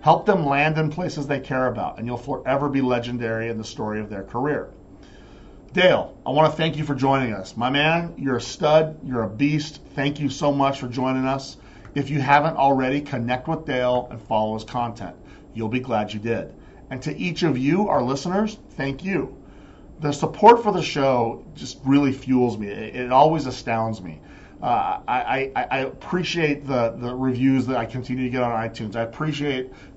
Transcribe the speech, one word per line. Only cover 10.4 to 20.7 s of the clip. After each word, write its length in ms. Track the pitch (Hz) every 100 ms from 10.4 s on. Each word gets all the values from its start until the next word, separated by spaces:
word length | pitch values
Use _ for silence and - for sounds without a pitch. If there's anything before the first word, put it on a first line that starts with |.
| 147
much 300 | 139 139 135
for 80 | 123
joining 380 | 120 127 131 131
us. 320 | 135 - - - - -
If 140 | 143 131
you 120 | 147
haven't 360 | 131 143 151 -
already, 460 | 139 135 131 143
connect 460 | 147 127 117 127 -
with 180 | 156 -
Dale 420 | 127 123 123 123
and 80 | 113
follow 360 | - 110 107
his 100 | 110
content. 500 | - 123 120 107 92 - - - -
You'll 160 | 110 110
be 120 | 127
glad 340 | 123 110 104
you 60 | 110
did. 340 | 113 113 80 - - - -
And 120 | 131
to 120 | 156 -
each 240 | 180 160
of 160 | 170 123
you, 300 | 135 175 208
our 140 | 143
listeners, 560 | 123 135 175 185 214 - -
thank 340 | - 135 135
you. 320 | 180 175 - - - - - - - -
The 100 | 147
support 520 | 147 156 - 208 233
for 100 | 208